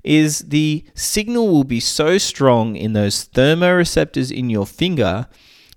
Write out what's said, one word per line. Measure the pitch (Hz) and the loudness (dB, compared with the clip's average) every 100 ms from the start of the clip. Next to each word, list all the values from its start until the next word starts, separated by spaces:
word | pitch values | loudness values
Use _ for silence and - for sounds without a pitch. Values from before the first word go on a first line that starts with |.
is | - 151 151 147 | 0 2 2 -2
the | - 147 156 151 - | -4 -2 0 -2 -8
signal | - - 214 214 240 220 | -10 -6 -4 -2 -2 2
will | 156 | 2
be | 135 117 | 2 -2
so | - - 156 190 | -2 -2 0 0
strong | - - 135 117 113 104 | -2 0 2 4 0 -4
in | 107 | -2
those | 107 101 - - | 0 0 -2 -4
thermoreceptors | - 139 165 180 180 170 160 147 - 127 | 2 2 4 2 2 2 0 -2 -2 -6
in | 123 123 | -4 -2
your | 107 | -2
finger | 98 - 175 160 98 95 123 _ _ _ _ | -4 -2 -2 0 0 -2 -8 _ _ _ _